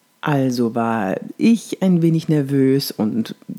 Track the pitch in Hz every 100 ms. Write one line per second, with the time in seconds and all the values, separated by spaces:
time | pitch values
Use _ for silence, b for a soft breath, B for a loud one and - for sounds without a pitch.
0 | _ _ - 143 131 123 117 120 113 113
1 | 95 92 - - 220 226 - - 190 175
2 | 165 165 156 151 135 139 135 135 - -
3 | 110 113 110 - -